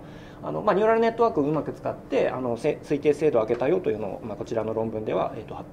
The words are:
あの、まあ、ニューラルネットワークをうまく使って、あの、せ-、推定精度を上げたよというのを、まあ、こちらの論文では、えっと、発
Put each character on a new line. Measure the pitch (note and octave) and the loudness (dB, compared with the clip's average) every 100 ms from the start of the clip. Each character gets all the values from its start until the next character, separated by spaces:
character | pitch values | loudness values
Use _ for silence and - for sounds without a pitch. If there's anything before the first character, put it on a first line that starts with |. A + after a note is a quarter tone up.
| - - - - | -10 -16 -16 -12
あ | D#3 | -6
の、 | D#3 | -2
ま | G#3 | 2
あ、 | F#3 | 4
ニ | |
ュ | A3 | 4
ー | |
ラ | |
ル | A3+ | 4
ネ | A3+ | 4
ッ | A3+ | 4
ト | |
ワ | A#3 | 2
ー | |
ク | A3 | 4
を | |
う | C#3+ | 2
ま | D#3 | 2
く | C3+ | -2
使 | - A#2+ | -6 -6
っ | - | -6
て、 | - C4 C#3+ | -2 2 2
あ | B2 | 0
の、 | B2+ A#2 | -2 0
せ-、 | D3+ D3 | 0 -2
推 | - C#3+ | -2 0
定 | D3+ | 2
精 | D3 D#3 | 4 4
度 | C3 | 4
を | |
上 | A2 | 2
げ | A#2 | 2
た | C3 | 2
よ | F#3 | 2
と | - | 0
い | G#2+ | -2
う | |
の | G#2 | -4
を、 | G2+ | -6
ま | A2+ G2+ | -8 -8
あ、 | |
こ | A#2 | -4
ち | A2+ | -2
ら | |
の | G#2+ | 0
論 | A2 A2+ | -2 -2
文 | A2 | -2
で | A2 | -2
は、 | E3 - A#2+ | 0 -2 -4
え | |
っ | |
と、 | - - | -12 -12
発 | - | -12